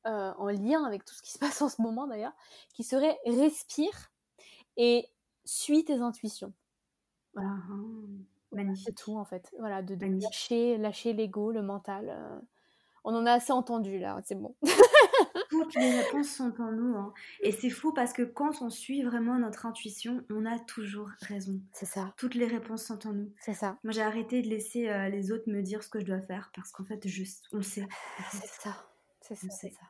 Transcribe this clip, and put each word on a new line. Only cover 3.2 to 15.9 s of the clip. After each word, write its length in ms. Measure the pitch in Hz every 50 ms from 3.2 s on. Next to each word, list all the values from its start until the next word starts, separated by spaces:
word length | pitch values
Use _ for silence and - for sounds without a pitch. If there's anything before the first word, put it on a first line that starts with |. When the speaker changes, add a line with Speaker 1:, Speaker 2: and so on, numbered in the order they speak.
| -
Speaker 1:
Respire 880 | 233 240 247 285 311 302 - - - - - 302 392 415 - - _ _ _ _ _ _ _ - - - - - _ _
et 300 | - 240 240 240 240 - - _ _ _ _ _ _ _
suis 400 | - - - - - 294 311 320
tes 140 | 311 294 247
intuitions ». 540 | 240 240 233 - - 214 - - 196 196 196 _ _ _ _ _ _ _ _ _ _ _ _ _ _ _ _
Voilà. 160 | 208 190 196
Speaker 2:
Ah, 120 | 196 196 175 180
ah. 40 | 202 202 208 226 226 220 214 202 202 196 190 _ _ _ _ _
Speaker 1:
Voilà, 140 | - 202 202
Speaker 2:
Magnifique. 220 | 196 190 190 190
Speaker 1:
c'est 80 | 226 190 - -
tout 120 | - 214
en 100 | 214 202
fait. 280 | - - 185 180 - - -
Voilà, 240 | 226 214 196 190 185
de, 100 | 185 196
de 100 | 180 190
Speaker 2:
Magnifique. 280 | 190 190 190 202 220
Speaker 1:
lâcher, 460 | - - - - 240 233 233 240 240 214
lâcher 340 | 214 214 196 - - 233 226
l'ego, 380 | 214 220 202 190 208 208 220
le 100 | 226 220
mental, 480 | 202 196 196 202 196 - 196 196 220 -
euh, 300 | - - - - - - 240 _ _ _ _ _ _ _ _ _ _ _ _
on 100 | 214 226
en 120 | 233 233
a 60 | 240 240
assez 180 | 240 240 - 262
entendu 460 | 254 247 247 233 226 214 196 196 190
là, 200 | 185 196 196 - 202
c'est 100 | - 196
bon. 220 | 190 208 214 247 _ -
<laughs> 720 | 311 - - 440 480 - 587 480 - - 539 339 - - 349 403 -
Speaker 2:
Toutes 240 | 302 320 320 320 -
les 240 | 247 254 508